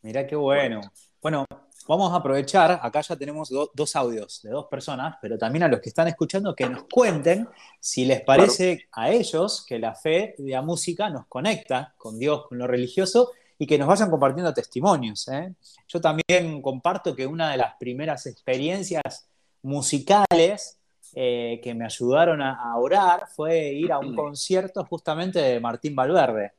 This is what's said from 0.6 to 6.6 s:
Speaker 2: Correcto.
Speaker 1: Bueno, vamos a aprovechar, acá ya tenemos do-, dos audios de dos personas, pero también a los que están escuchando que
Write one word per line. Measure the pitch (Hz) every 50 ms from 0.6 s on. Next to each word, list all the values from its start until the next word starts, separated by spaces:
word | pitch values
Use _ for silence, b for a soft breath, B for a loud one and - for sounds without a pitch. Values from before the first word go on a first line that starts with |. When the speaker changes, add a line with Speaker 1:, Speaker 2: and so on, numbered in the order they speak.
| 139 127 113 107
Speaker 2:
Correcto. | 101 101 _ - - _ _ _ _
Speaker 1:
Bueno, | 156 156 147 135 - - - _ _ _ - - -
vamos | 151 185 196 180 175
a |
aprovechar, | 180 - 180 135 139 135 139 - 196 170 160 180 170 120
acá | 117 - 147
ya | 147 - 175
tenemos | 139 139 143 147 156 156 -
do-, | 131 135 143 - _
dos | 131 151 143 -
audios | 160 131 120 117 110 104 - - - _
de | 107
dos | 117 143 143
personas, | - - 131 - - 143 - 131 160 - -
pero | - 104 117 -
también | - - 131 160 175
a | 156
los | 127 107
que | - 117
están | - - 165 165
escuchando | 160 - 160 151 - 190 202 202 151
que | -